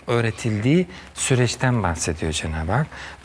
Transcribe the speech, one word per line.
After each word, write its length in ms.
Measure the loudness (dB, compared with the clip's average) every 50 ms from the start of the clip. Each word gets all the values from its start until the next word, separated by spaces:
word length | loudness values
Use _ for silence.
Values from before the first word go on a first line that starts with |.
| -4
öğretildiği 800 | 0 0 2 2 0 -2 -2 -2 -2 -2 0 2 4 4 4 2 0 -4 -14 -18 -14 -8
süreçten 680 | -4 0 2 4 4 4 2 2 0 2 2 2 2 2
bahsediyor 500 | 0 0 0 -2 -2 -2 -2 -2 -2 -2
Cenab-ı 400 | -2 -4 -4 -4 -4 -2 0 0
Hak 140 | 0 0 -2 -4 -10 -14 -14 -12 -2 2